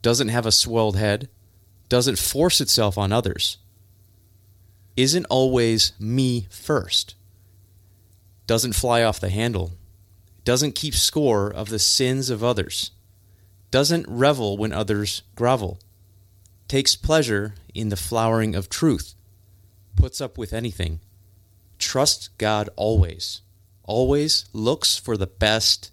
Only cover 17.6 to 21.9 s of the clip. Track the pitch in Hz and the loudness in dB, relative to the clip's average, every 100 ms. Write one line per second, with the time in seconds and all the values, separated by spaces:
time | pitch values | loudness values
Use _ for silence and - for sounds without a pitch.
17.6 | - - 110 101 - 113 113 113 110 92 | -16 -6 -4 -4 -4 0 2 2 0 -2
18.6 | 92 - 160 110 - - _ _ _ _ | -6 0 2 0 -4 -16 _ _ _ _
19.6 | _ _ _ - 127 - 135 - 107 110 | _ _ _ 2 2 0 -10 -8 -6 -4
20.6 | 117 92 85 80 - _ _ _ _ _ | -6 -4 -6 -6 -12 _ _ _ _ _
21.6 | _ _ - | _ _ -4